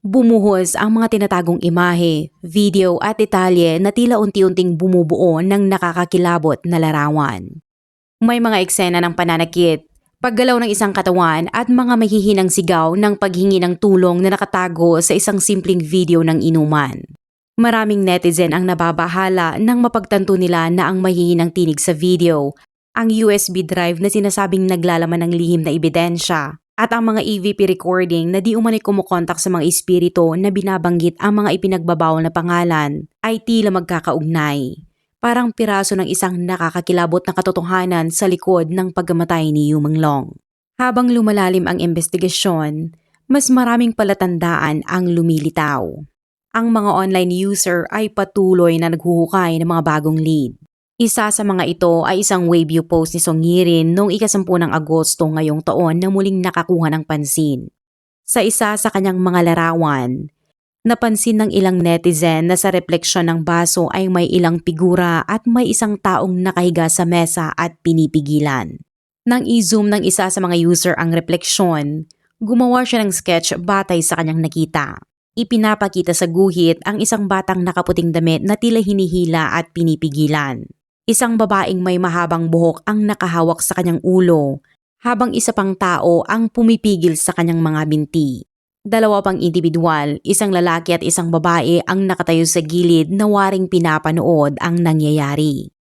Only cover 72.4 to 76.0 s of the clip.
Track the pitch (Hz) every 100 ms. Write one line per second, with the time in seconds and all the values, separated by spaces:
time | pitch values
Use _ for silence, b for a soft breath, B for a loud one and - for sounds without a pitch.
72.4 | 214 240 247 247 247 233 208 175 - 170
73.4 | - - 175 196 196 170 156 165 160 160
74.4 | 160 160 160 156 139 - _ _ _ -
75.4 | 233 233 214 208 202 190